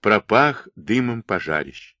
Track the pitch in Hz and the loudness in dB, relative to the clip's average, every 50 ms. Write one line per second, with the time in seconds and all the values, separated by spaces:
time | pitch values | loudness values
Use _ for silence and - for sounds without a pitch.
0 | - 107 107 104 - _ 107 120 143 147 135 - - - _ - 113 - 110 127 | 2 2 2 2 2 _ 2 2 2 2 0 -6 -14 -20 _ -20 -6 -2 -2 -2
1 | 127 123 117 117 113 - 101 90 - - 78 76 71 - - - - - _ _ | 0 -2 -6 -8 -6 -6 -6 -6 -4 -4 -6 -6 -6 -8 -14 -20 -20 -20 _ _